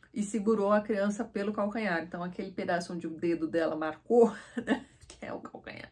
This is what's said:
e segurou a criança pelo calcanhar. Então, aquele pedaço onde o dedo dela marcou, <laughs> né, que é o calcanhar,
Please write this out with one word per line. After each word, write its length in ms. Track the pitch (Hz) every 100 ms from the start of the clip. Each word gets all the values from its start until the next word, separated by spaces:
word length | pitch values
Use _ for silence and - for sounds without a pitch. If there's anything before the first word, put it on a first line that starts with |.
| -
e 100 | -
segurou 500 | 208 226 202 214 196
a 80 | 208
criança 420 | 208 202 202 208
pelo 300 | 220 208 202
calcanhar. 500 | 208 208 220 208 170
Então, 180 | 175 175
aquele 300 | 180 180 190
pedaço 420 | 185 185 175 175
onde 140 | 175 160
o 40 |
dedo 360 | 160 170 165 160
dela 280 | 165 160 156
marcou, 580 | 156 - - 233 220 - -
<laughs> 180 | - 233
né, 200 | - - - -
que 180 | - -
é 60 |
o 80 | -
calcanhar, 500 | - - - - -